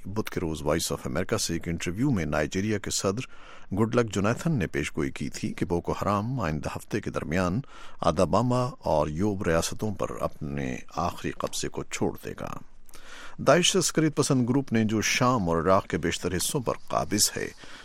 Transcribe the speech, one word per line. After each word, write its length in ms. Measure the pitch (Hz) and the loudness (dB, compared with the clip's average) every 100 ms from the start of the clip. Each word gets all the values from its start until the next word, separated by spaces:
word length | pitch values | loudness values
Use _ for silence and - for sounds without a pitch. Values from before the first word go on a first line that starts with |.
| 104 | -6
بدھ 260 | 107 - | -4 -4
کے 80 | - | -2
روز 220 | 85 78 | -2 -2
Voice 300 | 71 82 - | 0 2 0
آف 160 | 71 - | -4 -4
America 300 | 80 95 87 | -2 0 -2
سے 160 | - | 0
ایک 140 | 85 - | -2 -2
انٹرویو 440 | 85 - 92 143 | -4 -2 0 2
میں 140 | 107 76 | 2 2
نائجیریا 520 | 76 76 95 104 104 | 0 0 0 0 0
کے 120 | - | -2
صدر 320 | - 101 101 - - - - - 95 | -2 0 0 -4 -10 -14 -16 -4 0
گڈ 200 | 113 120 | 2 2
لک 180 | 117 | 2
جوناتھن 380 | 101 101 120 - | 2 2 0 0
نے 160 | 147 78 | 0 0
پیش 300 | 69 73 - | -2 -2 -2
گوئی 140 | 69 | -2
کی 180 | - 71 | -2 -6
تھی 240 | - 107 | -4 -6
کہ 120 | - - | -4 -2
بوکو 260 | 104 - | -2 -2
حرام 480 | 76 - 101 110 131 | -2 0 0 0 -2
آئندہ 300 | 87 76 - - | -2 -2 -4 -6
ہفتے 240 | - 110 | -6 -4
کے 80 | - | -4
درمیان 500 | - - 85 90 98 - - - - | -4 -2 0 2 0 -4 -10 -12 -2
آداباما 600 | - 82 87 92 123 123 127 - | 0 2 4 4 4 2 0 -4
اور 280 | 82 78 76 | 0 2 2
یوب 360 | 78 104 98 | 0 0 0
ریاستوں 520 | 101 82 82 - 107 98 | 2 2 2 -2 -4 -2
پر 120 | 58 58 | -4 -2
اپنے 580 | 78 - 76 71 65 60 - - | -4 -4 -6 -4 -4 -6 -8 -4
آخری 360 | 85 - - | -2 -2 -6
قبضے 380 | - 78 - 69 | -4 -4 -4 -4
کو 140 | - | -4
چھوڑ 280 | - - 98 - - | -6 -2 -2 -2 -8
دے 80 | - | -8
گا۔ 180 | - - - - - - - - - - | -8 -8 -10 -14 -14 -12 -12 -12 -10 0
داعش 380 | 107 156 175 190 | 6 6 6 4
عسکریت 400 | 160 - 156 147 | 2 4 4 4
پسند 340 | 143 135 120 | 4 4 4
گروپ 240 | 135 135 | 2 2
نے، 100 | 113 | 4
جو 180 | 110 110 | 4 4
شام 480 | 98 - 123 127 87 | 2 4 4 4 4
اور 140 | 82 | 4
عراق 240 | 80 95 - | 6 6 4
کے 100 | 90 | 0
بیشتر 380 | 82 - 90 90 | 0 0 -2 -2
حصوں 240 | - 147 | 0 -2
پر 140 | 117 | -2
قابض 580 | - - 57 90 101 - - | -4 -2 -2 0 2 2 0
ہے، 100 | 50 - - - | -6 -8 -14 -16